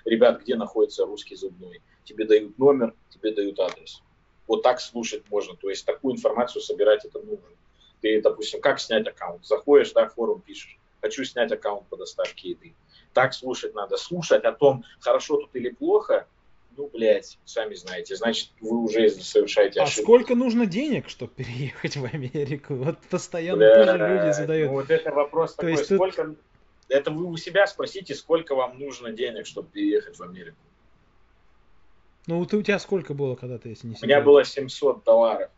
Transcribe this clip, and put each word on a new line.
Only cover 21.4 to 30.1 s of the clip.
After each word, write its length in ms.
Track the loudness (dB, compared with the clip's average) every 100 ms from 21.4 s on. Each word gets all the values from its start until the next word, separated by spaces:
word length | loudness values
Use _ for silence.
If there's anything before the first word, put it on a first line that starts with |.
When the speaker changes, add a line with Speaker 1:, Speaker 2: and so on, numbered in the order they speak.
| -10 -8 -8 -8 -8 -6
Speaker 2:
в 80 |
Америку? 680 | -8 -8 -8 -6 -6 -8 -8
Вот 240 | -6 -6 -6 -6
постоянно 480 | -8 -8 -8 -4 6
Speaker 1:
Бля, 260 | 8 10
Speaker 2:
тоже 140 | 8 6
люди 340 | 2 2 2
задают. 360 | 0 0 0 0
Speaker 1:
ну, 40 | -2
вот 140 | 0
это 200 | 0 0
вопрос 440 | -2 -2 0 -2
Speaker 2:
То 80 | -2
Speaker 1:
такой, 80 | -2
Speaker 2:
есть 160 | -2 0
тут 80 | 2
Speaker 1:
сколько, 380 | 0 -2 -8 -8 _ _ _ _ -2
это 220 | 0 0
вы 140 | -6 -6
у 100 | -8
себя 300 | -4 2 2
спросите, 480 | 0 -8 -8 -12
сколько 400 | -10 0 0 0
вам 240 | -2 -2 -6
нужно 320 | -14 -12 -12
денег, 340 | -6 -6 -6 -12
чтоб 220 | -14 -12
переехать 500 | -4 0 0 -2